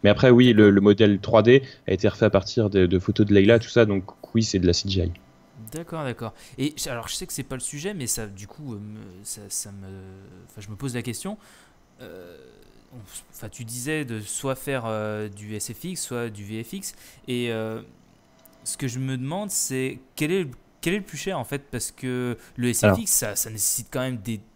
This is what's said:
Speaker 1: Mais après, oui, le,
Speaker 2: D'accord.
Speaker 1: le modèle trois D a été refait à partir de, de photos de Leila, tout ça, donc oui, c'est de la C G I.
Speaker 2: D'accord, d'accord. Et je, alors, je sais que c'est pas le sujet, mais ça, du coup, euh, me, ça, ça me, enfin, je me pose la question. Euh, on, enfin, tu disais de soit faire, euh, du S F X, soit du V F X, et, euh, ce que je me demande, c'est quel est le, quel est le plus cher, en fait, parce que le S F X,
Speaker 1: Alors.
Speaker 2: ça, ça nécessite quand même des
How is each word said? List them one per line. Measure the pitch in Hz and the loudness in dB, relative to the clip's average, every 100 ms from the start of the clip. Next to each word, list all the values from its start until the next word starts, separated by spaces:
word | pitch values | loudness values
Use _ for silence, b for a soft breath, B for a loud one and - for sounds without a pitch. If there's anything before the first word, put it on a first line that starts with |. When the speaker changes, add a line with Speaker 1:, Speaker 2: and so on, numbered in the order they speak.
Speaker 1:
Mais | 104 | 4
après, | 104 131 | 6 8
oui, | 120 123 | 8 8
le, | |
Speaker 2:
D'accord. | 107 104 | 10 8
Speaker 1:
le | 101 | 8
modèle | 104 101 104 101 | 6 6 6 4
trois | - 113 | 4 4
D | 107 131 131 B - | 8 6 4 B -4
a | |
été | 95 107 | 0 0
refait | - 107 | 2 4
à | |
partir | 98 90 - 107 | 4 0 0 2
de, | 98 90 | 4 4
de | 92 | 2
photos | 90 101 104 | 0 0 6
de | |
Leila, | 101 98 117 | 6 8 6
tout | - | 4
ça, | 120 | 2
donc | 110 98 92 - - | 4 2 -4 -18 -4
oui, | 113 | -2
c'est | 110 98 | 0 2
de | 90 | 2
la | |
C | 87 101 | 2 -2
G | 95 | -2
I. | 85 85 _ _ _ - 110 | -2 -6 _ _ _ -20 -14
Speaker 2:
D'accord, | 160 165 165 | -12 -10 -8
d'accord. | 139 113 113 b b b | -8 -8 -10 b b b
Et | 139 - | -6 -4
je, | - | -8
alors, | 120 - | -8 -8
je | |
sais | - 185 | -10 -10
que | |
c'est | - | -10
pas | 135 131 | -10 -10
le | |
sujet, | - 147 180 | -10 -10 -10
mais | 202 120 | -8 -6
ça, | - 110 | -6 -8
du | 98 107 | -12 -18
coup, | - 143 | -16 -14
euh, | 104 | -12
me, | 104 107 107 90 | -14 -16 -18 -18
ça, | 104 - 101 | -16 -16 -10
ça | - - | -10 -10
me, | 196 190 190 190 95 95 92 - | -16 -16 -18 -18 -20 -20 -20 -20
enfin, | - | -20
je | 101 | -16
me | 104 | -10
pose | 139 | -8
la | 120 | -8
question. | 117 113 190 208 b b b b _ _ | -8 -10 -10 -12 b b b b _ _
Euh, | 110 90 87 78 64 55 - 53 _ | -20 -18 -18 -20 -20 -20 -20 _ _
on, | 123 98 - - | -20 -20 -20 -20
enfin, | - 104 | -16 -16
tu | - | -14
disais | 113 123 127 156 | -12 -8 -4 -4
de | 135 113 | -4 -8
soit | 104 - 139 | -8 -6 -6
faire, | 131 - 135 113 | -6 -4 -4 -4
euh, | 110 107 107 107 | -4 -4 -6 -8
du | 98 104 | -10 -12
S | 107 - | -10 -10
F | 113 | -10
X, | 170 180 | -10 -10
soit | - 123 120 | -8 -6 -8
du | 104 | -10
V | 101 110 | -10 -10
F | 113 | -10
X, | 196 - - b b - | -12 -12 -16 b b -8
et, | 120 120 | -4 -4
euh, | 113 110 113 - _ _ _ _ _ _ _ | -4 -6 -10 -14 _ _ _ _ _ _ _
ce | - - | -12 -8
que | 135 | -6
je | 120 | -6
me | 131 131 | -6 -6
demande, | 131 180 208 | -6 -8 -6
c'est | - - 131 131 - _ | -6 -4 -4 -4 -6 _
quel | - 151 | -6 -2
est | 190 | -2
le, | 156 - _ _ | -4 -10 _ _
quel | 165 | -4
est | 202 | -4
le | |
plus | 190 143 | -6 -10
cher, | - 175 | -8 -6
en | |
fait, | 117 139 - | -6 -8 -8
parce | 120 - | -8 -8
que | - 127 127 123 117 b | -8 -6 -4 -4 -6 b
le | - 123 | -4 -2
S | 117 | 4
F | 104 92 | 4 4
X, | 214 - | 0 -2
Speaker 1:
Alors. | 110 101 | -2 -6
Speaker 2:
ça, | |
ça | - | -8
nécessite | 107 - - 123 | -4 -4 -4 -6
quand | 135 | -6
même | 131 123 | -6 -6
des | 101 110 - | -6 -8 -10